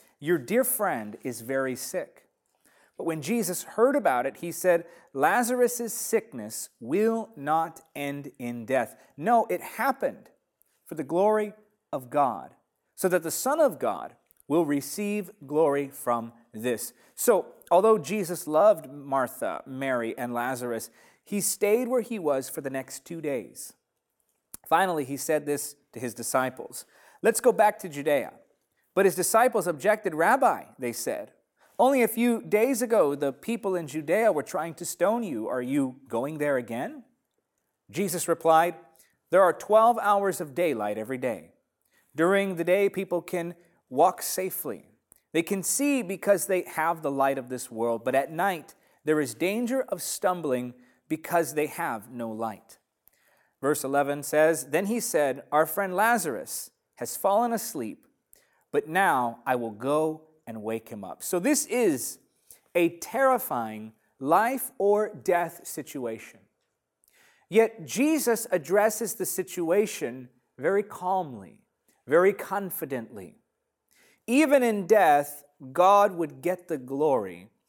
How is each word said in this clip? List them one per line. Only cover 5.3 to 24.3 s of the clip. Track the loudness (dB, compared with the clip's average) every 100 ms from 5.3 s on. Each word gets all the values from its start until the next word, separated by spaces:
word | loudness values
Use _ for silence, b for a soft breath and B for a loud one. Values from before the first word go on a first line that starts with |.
| 2 2 2 2 0 -6
sickness | -8 -2 -2 -2 -10 -10 -10 -12 _
will | -4 0 0 0 -6 -8
not | -2 0 -2 -8 -14 -8
end | -8 -8 -12 -10
in | -10 -8 -2
death. | -2 -2 -8 b -6
No, | 2 2 2
it | -2
happened | -6 -4 -2 -2 -4 -6 -16 _ _ _ _ _ -14
for |
the | -10
glory | -4 0 2 2 -2 -8 _ _ _
of | -10 -4
God, | 0 0 0 -10 _ _ _ _
so | -4 0
that | 0
the | -2
Son | -4 0 2
of | 2 2
God | -4 -4 -8 -16 _ _ 0
will | 0 2
receive | 0 -4 -6 -4 -4 -6 -14 -4
glory | 2 2 2 -2
from | -6 -2 -2 -4 -14 _
this." | -6 -2 -2 -6 b b -2
So, | 2 4 0 -12 2
although | 4 6 4
Jesus | 2 -4 -4 -6 0
loved | 4 6 4 -2
Martha, | -14 -4 -2 -2 -4 -6 -6 -10
Mary, | -6 -2 -2 -2 -4
and | -6
Lazarus, | -4 -4 -4 -6 -6 -8 b b b
he | _ -4
stayed | -2 0 2 2 2
where | -2
he | -2 -4
was | 0 -2 -2
for | -8
the | -6
next | -6 -8 -14
two | -14 -8
days. | -4 -4 -6 -14 -18 -20 _ _ _ _ _